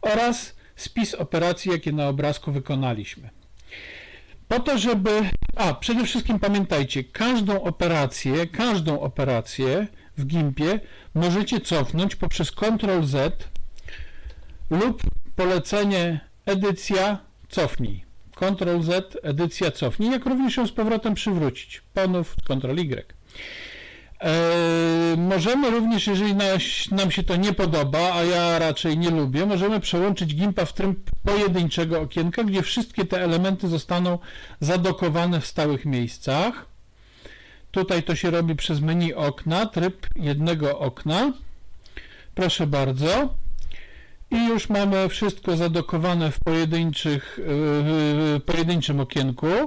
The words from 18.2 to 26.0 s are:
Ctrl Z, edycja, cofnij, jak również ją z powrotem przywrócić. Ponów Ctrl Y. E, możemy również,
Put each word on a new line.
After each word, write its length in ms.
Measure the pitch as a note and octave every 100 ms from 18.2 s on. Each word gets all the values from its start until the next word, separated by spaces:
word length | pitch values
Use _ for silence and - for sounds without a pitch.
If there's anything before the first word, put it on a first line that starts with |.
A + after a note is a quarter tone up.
| - -
Ctrl 460 | F#3 G3 F3+ F3
Z, 360 | E3 F3 F#3 -
edycja, 480 | D#3+ C#3+ E3+ - F3
cofnij, 400 | - C3 - G#3+
jak 140 | B3+ -
również 320 | B3+ C4 -
ją 100 | A#3+
z 40 |
powrotem 420 | - A3 A3 A3
przywrócić. 680 | G#3+ - F#3 D3 - - - -
Ponów 420 | - F#3+ F3+ E3+ -
Ctrl 440 | - C3+ B2+ D3
Y. 360 | E3 G#2+ G2+ - - - - - - - - - - -
E, 920 | E3+ D#3+ E3 E3+ E3+ E3 E3 E3 E3 E3
możemy 520 | F3 F#3+ F3 C4 C#4
również, 380 | A3+ A3+ A3